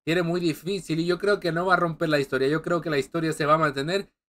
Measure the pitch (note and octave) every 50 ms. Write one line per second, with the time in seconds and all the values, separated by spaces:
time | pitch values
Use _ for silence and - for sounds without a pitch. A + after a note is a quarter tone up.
0 | - D3+ E3 F3+ F3 E3 E3+ F3+ F3 E3 D3 - D3+ F3 G3+ F#3 - - D#3 D#3+
1 | E3+ F3 F3 F3 G3+ G3+ G3+ G3 - E3+ D#3+ E3+ F3+ F#3+ F3+ F3 F3 E3 D#3 -
2 | E3+ D#3+ D3+ C#3+ C3+ - C3+ C3 C3 C#3 D3+ D#3+ D#3 F3 F3 E3+ D#3+ E3 D3+ C#3
3 | C3 - - E3 D#3+ D#3+ D3+ D#3 D#3 C#3+ D#3 E3 D#3+ D3 C3+ C#3 C#3 D#3+ F#3 G3+
4 | F#3+ - _ _ _